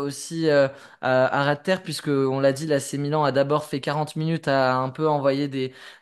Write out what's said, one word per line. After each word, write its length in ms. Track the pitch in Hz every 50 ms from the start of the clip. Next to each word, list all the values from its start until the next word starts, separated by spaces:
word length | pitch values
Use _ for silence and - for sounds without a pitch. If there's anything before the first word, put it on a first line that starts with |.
| 143
aussi, 440 | 143 135 - - - 165 165 160 156
euh, 180 | 147 143 139 135 139 - - - - -
à, 240 | - 131 131 131 131
à 180 | - - 139 139
ras 120 | 143 147
de 80 | 143 -
terre, 200 | 185 185 185 185
puisque 240 | 170 147 - -
on 320 | 151 143 139 135 131 131 135
l'a 140 | 135 139 135
dit, 140 | 131 160
l'A 120 | 156 147 139
C 180 | 135 - -
Milan 260 | 139 143 143 151 156 147
a 80 | 139
d'abord 340 | 123 139 139 139 147 151 147
fait 160 | - - 139
quarante 340 | - 156 143 151 151 - -
minutes 320 | 156 156 160 165 160 -
à 280 | 147 139 135 131 127 127
un 120 | 127 131 131
peu 180 | 127 - 156 156
envoyer 380 | 151 143 135 139 135 139 147
des, 260 | 143 135 135 131 131 131 - - - - -